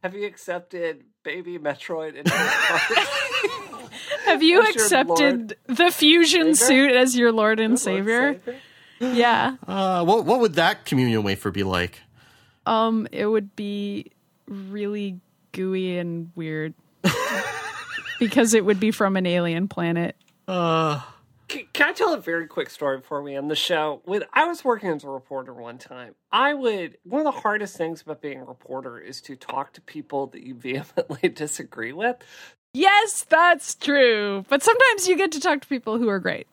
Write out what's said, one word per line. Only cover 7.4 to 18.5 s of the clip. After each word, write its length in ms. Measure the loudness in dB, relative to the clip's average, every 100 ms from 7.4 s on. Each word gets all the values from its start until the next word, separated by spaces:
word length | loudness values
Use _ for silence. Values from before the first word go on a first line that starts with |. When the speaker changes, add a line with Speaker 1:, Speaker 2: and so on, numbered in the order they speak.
| 2 2
Speaker 2:
and 120 | 2
Speaker 1:
Lord 40 | 2
Speaker 2:
Savior? 520 | 0 -2 0 0 0 -2
Speaker 1:
Savior? 160 | -10 -14 -16 _ _ _
Speaker 2:
Yeah. 560 | -2 2 4 4 0 -4 -8
Speaker 3:
Uh, 380 | -2 0 0
what, 200 | 4 2
what 160 | 4 2
would 140 | 2
that 300 | 2 2 0
communion 380 | -2 0 2 2
wafer 280 | 0 -2 -4
be 100 | -4
like? 380 | -2 0 -2 -6 _ _ _ _ _ _ -2
Speaker 2:
Um, 400 | 0 2 0 -4
it 140 | -4 0
would 280 | 0 -2 -10
be 500 | -8 -6 -6 -8 -12 _ _ _ -18
really 760 | -16 -12 -8 -6 -6 -6 -8 _ _ _
gooey 460 | -8 -4 -2 -4 -4
and 320 | -4 -6 -10
weird 400 | -10 -8 -6 -8 -10 _ _
<laughs> 100 | -4 -2 -4 -4 -6 -10 -12 -14 -12 -12 -10 -4
because 360 | 0 2 4